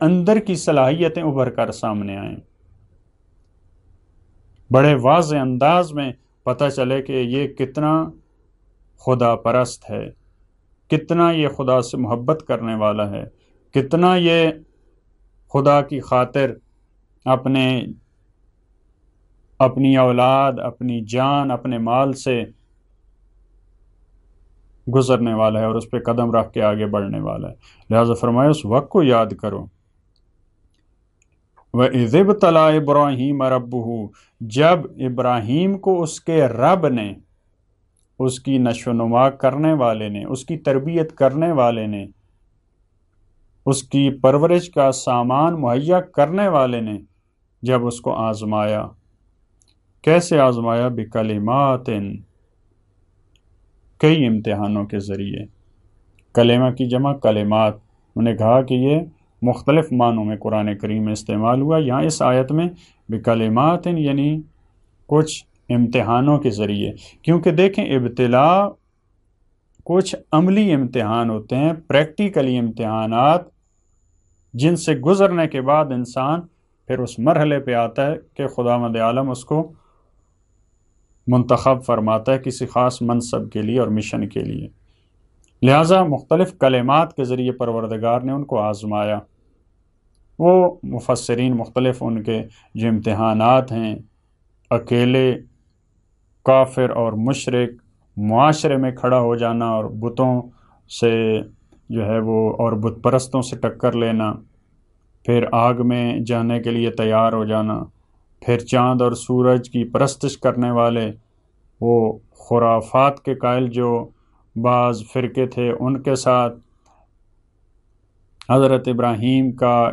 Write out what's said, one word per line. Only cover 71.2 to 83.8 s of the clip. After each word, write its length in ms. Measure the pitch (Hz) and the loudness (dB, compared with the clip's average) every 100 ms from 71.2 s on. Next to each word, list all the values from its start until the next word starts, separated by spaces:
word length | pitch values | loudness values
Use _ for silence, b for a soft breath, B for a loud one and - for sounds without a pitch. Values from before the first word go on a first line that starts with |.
| 117 | -2
ہوتے 260 | 107 107 127 | -4 -4 -2
ہیں، 180 | 156 160 - | 0 -2 0
پریکٹیکلی 680 | 139 - - 208 170 131 123 | 0 0 -2 -2 0 0 -2
امتحانات 840 | 117 113 110 110 110 117 143 175 175 _ _ _ _ _ _ _ _ _ _ | -4 -4 -4 -2 -2 2 2 2 -2 _ _ _ _ _ _ _ _ _ _
جن 220 | 120 156 170 | -2 0 0
سے 200 | 165 143 | -2 -2
گزرنے 520 | 139 196 190 175 156 | 0 2 2 2 -2
کے 140 | 135 | -2
بعد 240 | 131 151 143 | 0 2 0
انسان 560 | 123 120 131 135 170 175 _ _ _ - | -4 -4 -4 -2 -4 -8 _ _ _ -8
پھر 120 | 131 | -6
اس 200 | 123 - | -6 -2
مرحلے 400 | 131 160 151 143 | 0 2 2 0
پہ 140 | - | 0
آتا 380 | 120 113 - 139 | 0 0 -2 -2
ہے 40 | 160 - | -4 -10
کہ 140 | - 135 | -8 -6
خداوند 480 | - 120 120 117 113 | -2 0 0 0 0
عالم 340 | 113 127 135 | 0 0 -2
اس 160 | 127 - | -6 -4
کو 280 | 156 160 b b b b b b _ _ _ _ _ _ _ _ _ - | -4 -4 b b b b b b _ _ _ _ _ _ _ _ _ 0
منتخب 560 | 123 123 123 135 127 123 | 0 2 2 2 0 0
فرماتا 480 | 113 107 110 110 | -2 0 0 0
ہے 60 | 131 | -2
کسی 260 | 131 - 123 | -4 -8 -4
خاص 360 | 120 127 127 | 0 0 -2
منصب 500 | 120 120 117 120 107 | -2 -2 -2 -6 -6
کے 100 | 107 | -6
لیے 180 | 107 | -2
اور 80 | 127 | -2